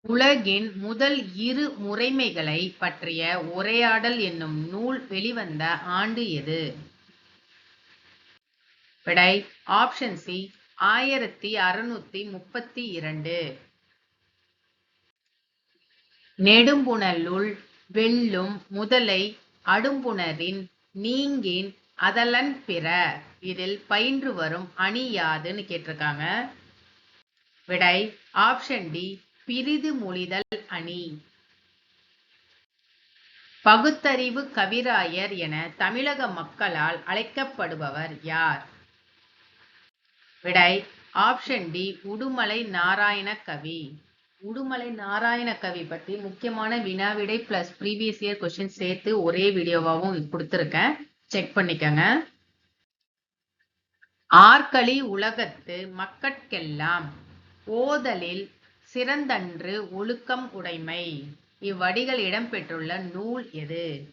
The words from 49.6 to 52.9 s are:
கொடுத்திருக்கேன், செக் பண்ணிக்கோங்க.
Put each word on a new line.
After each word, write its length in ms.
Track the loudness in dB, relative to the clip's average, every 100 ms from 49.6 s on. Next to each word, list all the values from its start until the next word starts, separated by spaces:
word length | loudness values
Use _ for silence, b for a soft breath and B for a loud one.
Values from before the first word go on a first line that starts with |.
| 2 2 2 0 0 -2 -4
கொடுத்திருக்கேன், 640 | -6 -2 0 0 2 2 0 -10 _ _
செக் 320 | -4 -2 0
பண்ணிக்கோங்க. 460 | 0 2 2 4 4 2 -2 _ _ _ _ _ _